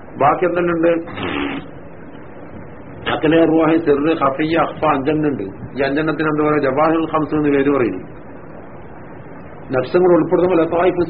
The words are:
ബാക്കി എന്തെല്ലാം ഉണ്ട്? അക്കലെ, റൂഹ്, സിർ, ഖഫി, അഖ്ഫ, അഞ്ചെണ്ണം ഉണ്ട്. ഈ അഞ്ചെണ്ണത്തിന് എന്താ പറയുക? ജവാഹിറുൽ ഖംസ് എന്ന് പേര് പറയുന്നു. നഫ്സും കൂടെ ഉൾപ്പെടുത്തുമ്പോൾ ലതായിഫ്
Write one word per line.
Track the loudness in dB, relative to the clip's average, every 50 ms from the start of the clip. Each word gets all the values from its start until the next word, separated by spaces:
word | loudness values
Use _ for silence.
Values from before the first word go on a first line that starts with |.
| -18 -10 -2 2
ബാക്കി | 4 4 4 4 2
എന്തെല്ലാം | 0 2 2 0 0 2
ഉണ്ട്? | 2 4 4 2 2 0 -6 -8 -8 -6 -6 -4 -4 -4 -4 -6 -8 -10 -12 -14 -16 -16 -16 -16 -16 -16 -16 -16 -16 -16 -16 -16 -16 -16 -16 -16 -16 -16 -16 -16 -16 -16 -16 -16 -10 -6
അക്കലെ, | -4 -4 0 2 4 4 6 6
റൂഹ്, | 6 4 4 4 4 2 2
സിർ, | 4 2 2 2 2 0 0 2
ഖഫി, | 2 0 0 0 -2 0 2 0
അഖ്ഫ, | 0 0 -2 -2 0
അഞ്ചെണ്ണം | 0 2 2 0 0 0 0 0 0
ഉണ്ട്. | -2 -2 -6 -8 -10 -12 -12 -10 -4
ഈ | -2 -2
അഞ്ചെണ്ണത്തിന് | 0 0 0 0 -2 -2 0 0 0
എന്താ | 0 2 2
പറയുക? | 2 2 2 2
ജവാഹിറുൽ | 2 2 2 2 2 2 2 0
ഖംസ് | 0 0 0 0 0 0
എന്ന് | 0 2 4
പേര് | 4 4 4 4
പറയുന്നു. | 2 2 2 0 -2 -4 -10 -12 -16 -16 -16 -18 -18 -16 -16 -16 -16 -16 -18 -16 -18 -18 -18 -18 -18 -18 -18 -16 -16 -18 -18 -16 -16 -16 -18 -18 -16 -16 -10 -4
നഫ്സും | -2 -2 -2 2 2 4 6
കൂടെ | 6 6
ഉൾപ്പെടുത്തുമ്പോൾ | 6 4 4 2 2 2 4 4 2
ലതായിഫ് | 2 2 2 2 2 2 2 2 0 0